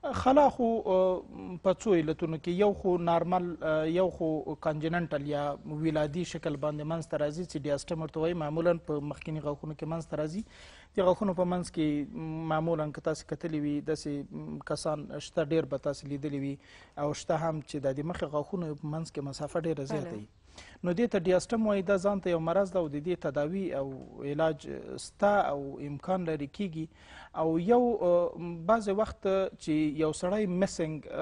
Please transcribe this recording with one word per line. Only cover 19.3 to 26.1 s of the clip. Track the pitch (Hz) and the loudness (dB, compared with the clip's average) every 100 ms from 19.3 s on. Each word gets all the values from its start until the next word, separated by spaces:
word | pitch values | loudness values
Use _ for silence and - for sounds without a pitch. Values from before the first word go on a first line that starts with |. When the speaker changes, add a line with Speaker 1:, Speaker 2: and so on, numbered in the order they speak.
| 135 147 175 | -6 -2 -2
Speaker 1:
ډېره | 160 151 | 0 -2
زیاته | 139 151 139 | -2 -4 -4
وي. | 110 | -8
Speaker 2:
بله. | 104 _ - - - - | -12 _ -20 -20 -20 -6
Speaker 1:
نو | 175 | -2
دې | 175 240 | 2 2
ته | 202 | 2
ډیاسټم | 170 180 - 226 220 | 4 4 4 0 2
وایي. | 202 | 2
دا | 180 202 | 4 2
ځان | 185 202 | 4 0
ته | 185 | 0
یو | 165 | 0
مرض | 160 175 196 | 2 2 2
ده | 180 | 2
او | 160 | 0
د | 147 | -2
دې | 151 175 | -4 -2
تداوي | 160 143 147 190 190 | -2 0 -2 -2 -2
او | 139 139 131 127 120 | -2 -4 -8 -14 -10
علاج | 139 147 160 147 139 139 - - | -6 2 2 2 -6 -10 -8 -12
سته | - - 202 | -12 2 4
او | 202 180 143 139 135 | 4 4 0 -4 -8
امکان | 143 143 - | -8 -8 -2